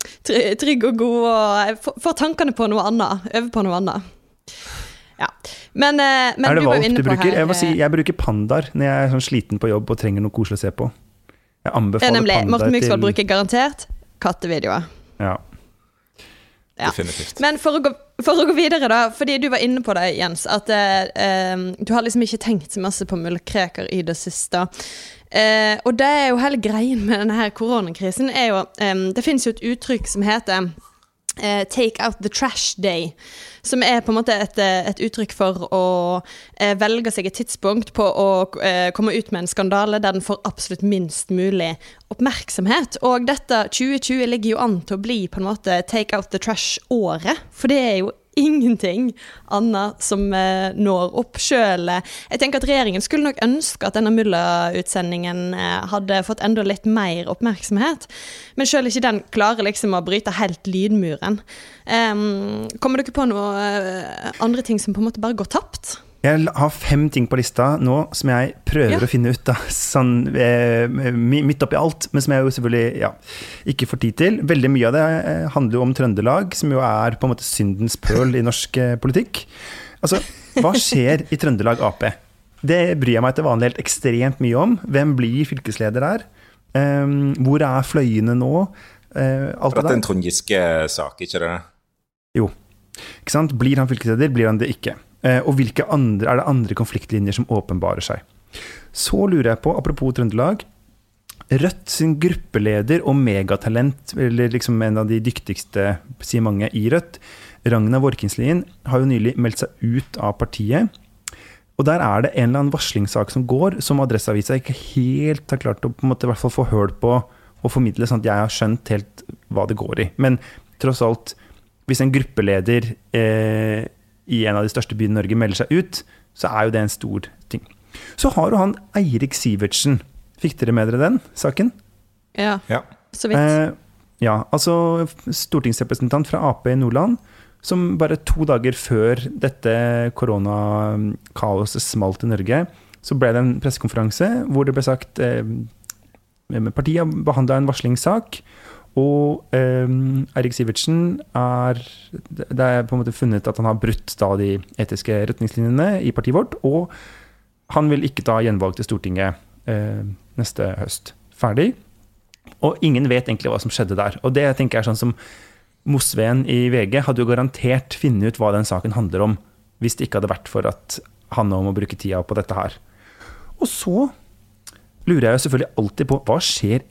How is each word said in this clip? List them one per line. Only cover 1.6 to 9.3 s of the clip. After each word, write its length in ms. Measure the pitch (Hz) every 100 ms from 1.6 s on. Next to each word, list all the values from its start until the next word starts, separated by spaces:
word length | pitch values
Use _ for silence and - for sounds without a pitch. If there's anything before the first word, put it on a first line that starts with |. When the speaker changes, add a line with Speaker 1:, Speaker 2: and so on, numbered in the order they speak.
| 202
Speaker 1:
eh, 100 | 220 -
få, 80 | - 349
få 80 | 320
tankene 320 | 311 320 294 240
på 160 | 220
noe 160 | 208 196
annet, 400 | 226 196 190 190 226
øve 160 | 240
på 160 | 233 196
noe 140 | 175
annet. 300 | 190 202 - - _ _ - - - - - - - -
Ja. 140 | - - - - - -
Men, 160 | 285 294
eh, 340 | 277 269 254 -
men 100 | 262
Speaker 2:
Er 80 | 160
det 40 |
Speaker 1:
du 60 | -
var 80 | -
jo 40 |
Speaker 2:
valp 40 | 226
Speaker 1:
inne 100 | 247
Speaker 2:
du 40 | 131
Speaker 1:
på 20 |
Speaker 2:
bruker? 160 | 131 185
Speaker 1:
her, 60 | 185
Speaker 2:
Jeg 80 | 160
må 80 | 180
si, 120 | 170
Speaker 1:
eh, 60 | 156
Speaker 2:
jeg 120 | 147
bruker 240 | 160 156 -
pandaer 460 | - 107 107 139 139 147
når 80 |
jeg 200 | 139 139 135
er 60 |
sånn 100 | 131
sliten 360 | -